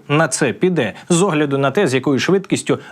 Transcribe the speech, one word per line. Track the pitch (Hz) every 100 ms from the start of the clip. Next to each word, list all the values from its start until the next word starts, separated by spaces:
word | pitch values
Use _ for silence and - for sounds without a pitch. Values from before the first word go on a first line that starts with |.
| -
на | 147 160
це | - 147
піде, | - 185 165 107 - -
з | 170
огляду | 196 151 147 139
на | 139
те, | 202 170
з |
якою | 131 147 127
швидкістю | - 190 185 160 - 127 -